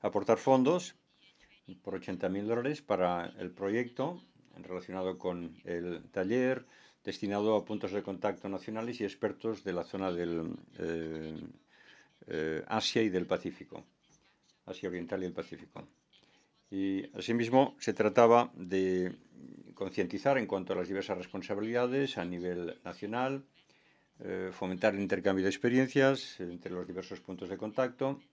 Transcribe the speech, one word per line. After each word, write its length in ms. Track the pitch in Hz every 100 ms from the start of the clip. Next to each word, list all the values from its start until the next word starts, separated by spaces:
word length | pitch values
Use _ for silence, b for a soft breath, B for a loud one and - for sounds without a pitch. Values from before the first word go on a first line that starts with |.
aportar 360 | 104 101 101 113
fondos 580 | - 131 127 180 180 - _ _ b b b b - 92
por 120 | - 95
ochenta 340 | 92 90 92
mil 180 | 98 104
dólares 340 | 117 127 151
para 440 | - 98 90 87 85 90
el 120 | 92
proyecto 720 | 90 98 110 120 120 143 175 - _ _ -
relacionado 540 | 87 90 90 92 92 87
con 400 | 90 87 85 85 -
el 360 | 85 87 82 -
taller, 540 | 101 92 120 127 127 - B B B
destinado 520 | - 95 101 101 107 107
a 100 | -
puntos 260 | 107 95
de 100 | 101
contacto 480 | 98 95 104 92 101
nacionales 500 | 95 - 110 113 117
y 20 |
expertos 600 | 101 - 107 107 113 107
de 100 | 98
la 100 | 87
zona 280 | 85 98 95
del, 440 | 87 85 85 82 82 - -
eh, 600 | 82 82 80 80 80 78 78 - _ B B B B _ -
eh, 360 | 80 80 80 -
Asia 340 | 110 - 117
y 80 | 110
del 160 | 90 87
Pacífico, 600 | 92 92 - - 80 - _ _ b b b b _ -
Asia 240 | 95 98
Oriental 320 | 87 85 98
y 20 | 92
el 60 |
Pacífico. 540 | 85 82 78 80 - - _ _ _ b b b _ _
Y, 360 | 98 98 95 98 -
asimismo, 580 | 92 117 113 131 139 -
se 140 | -
trataba 580 | 104 107 101 117 117 123 -
de 600 | 90 95 95 92 90 - - - 67 - -
concientizar 640 | - 95 - 90 98 139 135
en 100 | 104
cuanto 260 | 98 92
a 20 | 90
las 120 | 90
diversas 300 | 98 95 92
responsabilidades 1000 | 90 98 95 101 110 120 123 135 135 -
a 80 | 87
nivel 540 | 87 90 87 85 -
nacional, 600 | 90 85 104 117 131 139 139 b b b b b b _
eh, 300 | 95 92 92
fomentar 440 | 90 95 92 107 101
el 60 |
intercambio 420 | 101 95 98 95
de 60 | 95
experiencias 880 | 98 123 123 131 139 135 135 - -
entre 320 | 87 87 95
los 160 | 90 87
diversos 340 | 92 - 92
puntos 260 | - 92 92
de 80 | 95
contacto 600 | 107 107 127 123 135 139 -